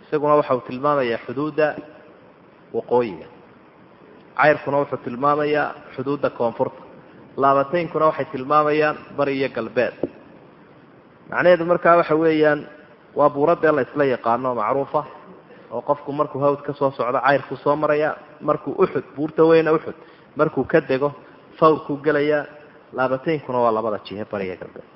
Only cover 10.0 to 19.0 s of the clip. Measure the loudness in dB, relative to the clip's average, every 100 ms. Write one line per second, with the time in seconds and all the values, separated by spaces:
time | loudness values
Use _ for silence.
10 | -10 -10 -20 -20 -20 -20 -20 -20 -20 -20
11 | -20 -20 -8 0 4 4 4 2 6 4
12 | 4 2 2 4 2 2 -4 -20 -20 -20
13 | -14 0 0 2 0 2 2 2 -2 0
14 | 0 0 0 0 -2 -2 -2 -2 -2 -4
15 | -6 -16 -20 -20 -20 -20 -12 -12 -4 -4
16 | -4 -4 -4 0 0 0 -4 -2 -2 -2
17 | -2 0 2 2 0 -6 -2 0 0 0
18 | 0 -4 -14 -12 -4 -4 -4 0 0 0